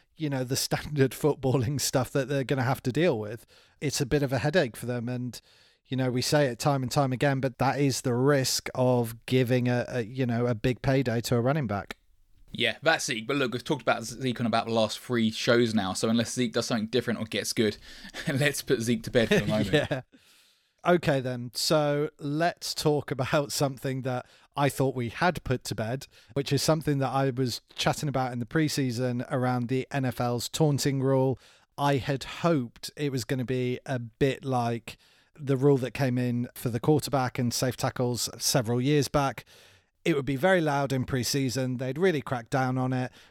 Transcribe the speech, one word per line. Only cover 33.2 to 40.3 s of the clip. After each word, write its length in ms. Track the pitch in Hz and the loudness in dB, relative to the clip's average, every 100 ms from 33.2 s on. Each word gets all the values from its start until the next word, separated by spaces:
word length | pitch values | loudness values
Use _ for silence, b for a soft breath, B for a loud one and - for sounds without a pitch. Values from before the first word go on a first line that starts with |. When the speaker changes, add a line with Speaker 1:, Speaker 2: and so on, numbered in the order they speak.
| 110 | -4
Speaker 1:
gonna 180 | 131 120 | -4 -2
be 340 | 127 123 127 - | -2 -2 -4 -6
a 100 | 127 | -8
bit 480 | 117 - 139 - 135 | -8 0 0 0 -2
like 520 | 127 120 117 - - b b b - | -2 0 -4 -8 -20 b b b -8
the 200 | 139 135 | -2 2
rule 200 | 143 139 | 4 4
that 180 | 123 - | 2 -2
came 240 | 135 123 | 0 2
in 300 | 123 120 123 | 0 0 -4
for 160 | - 127 | -6 -4
the 100 | 113 | 0
quarterback 600 | - 147 - 135 127 - | 2 2 2 -2 -2 -2
and 120 | 120 | -2
safe 240 | - 127 - | 0 -2 -2
tackles 540 | 123 - 123 120 - 113 | -4 -2 -2 -2 -6 -4
several 420 | - 143 110 123 | 0 0 0 0
years 280 | 131 147 127 | 2 2 2
back. 360 | 147 135 - b b b b b _ 175 | 0 0 -4 b b b b b _ -2
It 100 | 151 | 0
would 80 | |
be 120 | 131 | 0